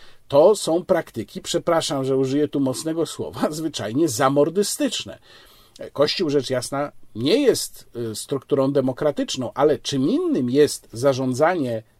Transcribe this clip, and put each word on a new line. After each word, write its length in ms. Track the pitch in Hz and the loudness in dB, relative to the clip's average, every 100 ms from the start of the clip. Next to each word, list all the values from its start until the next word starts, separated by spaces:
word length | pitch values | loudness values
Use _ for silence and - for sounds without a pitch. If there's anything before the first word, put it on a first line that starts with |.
| - - - | -20 -20 0
To 280 | 143 175 208 | 6 6 6
są 300 | - 170 175 | 0 -2 0
praktyki, 560 | 170 - 117 98 190 | 0 -2 -8 -10 -10
przepraszam, 640 | - 165 170 165 156 139 131 | -6 -2 0 0 0 -2 0
że 120 | 135 | 2
użyję 300 | 135 143 147 | 2 0 0
tu 120 | 147 | 0
mocnego 460 | 135 120 160 160 151 | -2 -2 -4 -4 -4
słowa, 460 | - 85 104 - | -6 -10 -4 -4
<laughs> 0 | |
zwyczajnie 580 | 156 156 - 104 127 165 | -4 -8 -6 -4 0 0
zamordystyczne. 1080 | 117 135 139 147 185 202 - 285 - 104 - - - - - _ - - | 2 2 4 2 2 -2 -2 -2 -4 -10 -14 -20 -20 -20 -20 _ -18 -6
Kościół, 360 | - 147 - 160 | 0 0 0 0
rzecz 200 | 143 131 | 0 0
jasna, 420 | 127 - 139 143 - - 107 | -4 -4 -6 -6 -10 -14 -4
nie 260 | 131 240 | 0 4
jest, 480 | 269 147 - - - 117 113 | 4 2 -2 -12 -14 -8 -8
y, 40 | 107 | -8
strukturą 560 | - 135 - 135 135 | -6 -6 -2 0 2
demokratyczną, 800 | 143 131 123 156 143 269 131 117 | 2 0 0 -2 -2 -4 -4 -4
ale 260 | - 151 - | 2 2 2
czym 300 | - 139 143 | -2 0 2
innym 400 | 285 359 220 123 | 0 0 0 2
jest 380 | 139 147 - - | 4 4 2 -12
zarządzanie 880 | 110 139 127 131 127 156 180 127 113 - | -2 0 2 0 2 2 2 -2 -4 -8